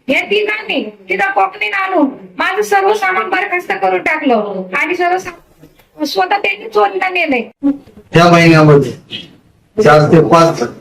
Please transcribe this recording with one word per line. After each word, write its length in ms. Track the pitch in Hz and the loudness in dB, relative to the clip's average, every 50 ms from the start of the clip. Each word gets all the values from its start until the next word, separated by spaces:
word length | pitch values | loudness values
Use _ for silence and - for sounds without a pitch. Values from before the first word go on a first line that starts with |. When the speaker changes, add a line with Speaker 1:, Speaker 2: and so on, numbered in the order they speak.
| - | -6
Speaker 1:
या 140 | - 277 339 | -4 -2 -2
तिघांनी 640 | 359 - 403 415 415 415 427 440 415 - - 269 214 214 - _ - - | -2 -2 -2 -2 -2 -2 -4 -6 -6 -6 -6 -6 -6 -8 -12 _ -10 -8
तिथं 220 | 277 - - - | -4 -2 -2 -2
कोकणीत 420 | - 202 190 190 - 208 214 208 202 | 0 0 -2 -2 -2 -6 -8 -6 -4
आणून 320 | 196 190 381 370 330 277 - - - - - - | -4 -4 -2 0 0 -2 -2 -4 -10 -18 -16 -10
माझं 240 | - 320 359 370 415 | -6 -6 -4 -2 -4
सर्व 320 | 415 - 403 392 392 392 427 | -2 0 0 0 2 0 0
सामान 360 | 403 381 370 370 370 - 359 | 0 -2 -2 -2 -4 -4 -4
बरखास्त 420 | 359 370 392 403 349 359 - - | -4 -4 -4 -4 -6 -6 -6 -6
करून 280 | - - - - 185 180 | -6 -2 -2 -2 -2 -2
टाकलं 640 | - 349 311 302 294 262 240 214 208 202 196 190 185 185 190 | -2 -4 -4 -2 0 0 0 0 -2 -4 -8 -10 -10 -8 -6
आणि 220 | 190 262 311 359 | -6 -4 -4 -4
सर्व 220 | 359 359 349 359 | -2 -2 -2 -2
सामान 880 | 370 - 359 - - _ _ _ _ - _ _ _ _ _ _ - 311 | -4 -6 -10 -16 -18 _ _ _ _ -20 _ _ _ _ _ _ -8 -8
स्वतः 320 | - - 381 370 370 403 | -6 -2 -4 -2 -2 -2
त्यांनी 320 | 403 - 403 403 403 - - | -4 -4 -4 -6 -6 -10 -4
चोरीला 400 | - 415 415 392 370 370 370 370 | -2 0 0 0 -2 -4 -6 -4
नेलंय. 600 | 359 359 330 311 262 233 220 - _ - 285 277 277 - - _ _ - - - - | -4 -4 -2 -2 -2 -4 -4 -8 _ -6 -4 -4 -4 -4 -10 _ _ -20 -10 0 2
Speaker 2:
या 160 | 160 175 175 | 4 4 6
महिन्यामध्ये 600 | 170 170 170 165 160 156 151 151 147 139 131 120 113 - - - - - - - - _ _ _ _ _ _ _ - 214 208 | 6 6 6 6 6 6 6 6 6 6 4 0 -6 -12 -16 -16 -16 -16 -16 -18 -20 _ _ _ _ _ _ _ -4 0 2
चार 280 | - 151 151 151 - | 4 4 4 4 4
ते 100 | 175 160 | 4 4
पाच 400 | 151 143 170 165 165 165 - - - - - - | 4 6 4 4 4 2 0 -2 -8 -8 -10 -16